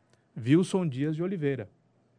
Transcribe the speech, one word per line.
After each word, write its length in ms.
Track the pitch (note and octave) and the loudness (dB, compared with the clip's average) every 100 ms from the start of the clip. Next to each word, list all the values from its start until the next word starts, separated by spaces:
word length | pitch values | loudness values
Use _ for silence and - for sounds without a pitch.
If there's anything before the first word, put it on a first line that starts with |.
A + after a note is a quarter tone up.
| _ _ _ - | _ _ _ -8
Wilson 500 | A#2 D#3+ F#3 G3 E3+ | 4 4 4 0 -2
Dias 300 | B2+ D3 D#3 | -2 -4 -2
de 60 | |
Oliveira, 460 | F3+ G3 C#3+ C3 G2+ _ _ _ _ | -4 -2 -2 -4 -6 _ _ _ _